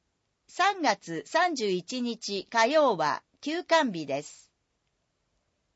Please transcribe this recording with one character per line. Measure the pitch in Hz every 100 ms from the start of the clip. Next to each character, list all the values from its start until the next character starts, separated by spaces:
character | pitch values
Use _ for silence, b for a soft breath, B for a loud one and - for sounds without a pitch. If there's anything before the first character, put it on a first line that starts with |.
| _ _ _ _ _
三 | - 381 403
月 | 277 196 - 160 -
三 | - 359
十 | 262 208
一 | 180 175 254
日 | 240 226 - 196 -
火 | 233 226
曜 | 311 277 175
は | 147 117 - _
休 | 285 330
館 | - 330 269
日 | 170 139
で | 139
す。 | - - _ _ _ _ _ _ _ _ _ _ _ _ _